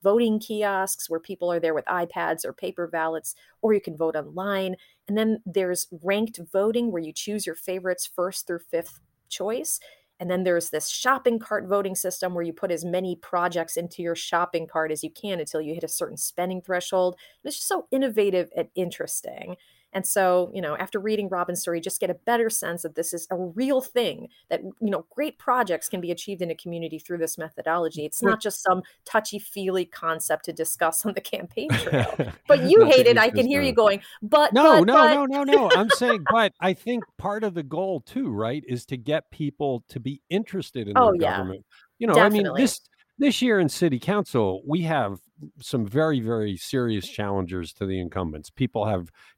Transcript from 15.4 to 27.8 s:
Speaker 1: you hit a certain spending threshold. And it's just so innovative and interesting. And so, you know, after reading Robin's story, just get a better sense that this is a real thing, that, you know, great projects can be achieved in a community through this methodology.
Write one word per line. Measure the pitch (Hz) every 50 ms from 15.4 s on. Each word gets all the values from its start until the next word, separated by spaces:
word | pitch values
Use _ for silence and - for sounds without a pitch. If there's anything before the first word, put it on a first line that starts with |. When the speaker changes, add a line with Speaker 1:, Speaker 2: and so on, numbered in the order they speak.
| 151 - - 156
Speaker 1:
you | 156 147 160
hit | 170 -
a | -
certain | - - 175 - -
spending | - - - - - 180 180 185 180
threshold. | - - 185 180 180 - - 185 180 180 180 - - - _ _ -
And | 285
it's | 294 -
just | - -
so | 403 349 - _
innovative | - 269 269 262 214 220 202 202 185 180 170 - -
and | - 165 - _
interesting. | 185 185 175 - - - - - - - - - - - 175 180 - _ _ _ _ _ _ -
And | 190 185
so, | - - 208 190 185 180 180 180 -
you | - 190
know, | 175 147 151
after | - 190 190 - 208
reading | 190 214 214 214 202 185
Robin's | 185 180 175 180 180 175
story, | - 180 170 170
just | 165 190 - -
get | 208 180
a | 175
better | 170 _ - 240 233 233 226
sense | - - - 165 170 175
that | - 165 156
this | - 170 - -
is | 170 - -
a | 185
real | 175 185 175 165 202 262 269 285 262
thing, | 262 - - 247 233 180 135 - - - _ _ _ -
that, | 185 156
you | - 190 196 - 226 208
know, | 196 160 170 _
great | _ - 294 311 - _
projects | - - 247 254 233 185 170 - - -
can | - 185
be | 175 170
achieved | 170 170 - - 196 175
in | 180 170
a | 160
community | - - 175 170 170 165 160 160 156
through | - - 175
this | 170 160 160 - -
methodology. | 165 160 - - - 160 160 175